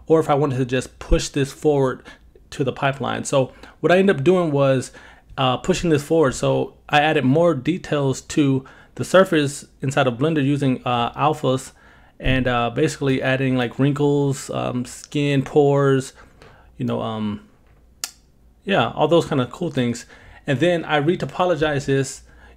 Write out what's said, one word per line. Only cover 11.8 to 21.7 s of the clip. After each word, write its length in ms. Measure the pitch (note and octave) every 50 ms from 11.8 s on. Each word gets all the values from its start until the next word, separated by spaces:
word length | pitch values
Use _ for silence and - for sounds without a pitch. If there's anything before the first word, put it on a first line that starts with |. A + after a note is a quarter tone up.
| _ - - - - - _ -
and, 260 | - C3 C3 C3 B2+
uh, 220 | B2+ B2 A#2+ A#2+ A#2+
basically 540 | A2+ C3+ D#3 C#3+ - - C#3+ C#3 C3 C3
adding, 340 | - C3 C3 C3 C#3 C3 B2+
like, 220 | B2+ B2 A#2 - -
wrinkles, 720 | C3+ C#3+ C#3 C#3+ D3 C#3+ C#3+ C#3+ C#3+ C#3 C3+ - - -
um, 340 | - B2+ B2 B2+ B2 B2 B2
skin, 580 | - - - - - - D3 C#3+ C#3+ C#3+ C3+
pores, 720 | C3+ - - D#3 C#3+ C#3+ C#3+ C#3 C#3 C3+ C3+ C3+ C3 - - - - - - - - - - - - - -
you 80 | - B2
know, 160 | A#2 A#2 A#2
um, 400 | A2+ A2+ A2 A2 G#2+ G#2 G#2 G#2 - - _ _ _ _ _ _ _ _ _ _ - - - _ _ _ _ _ _ _ _ _ _
yeah, 240 | F#3 G3 D#3+ A#2 A#2
all 180 | - - D3+ D3+
those 160 | E3+ E3 -
kind 160 | - D#3+ C3+
of 100 | B2 -
cool 200 | - - F3+ D#3+
things. 340 | - C3+ B2 A#2+ A#2 - - - - - - - - - -
And 140 | - C#3 A#2+
then 240 | D#3+ F3 F3 E3 -
I 160 | - D#3 D3
retopologized 840 | C#3+ D#3+ F#3 - F3 C3+ - - F3+ F3+ E3+ C#3+ D#3 D3+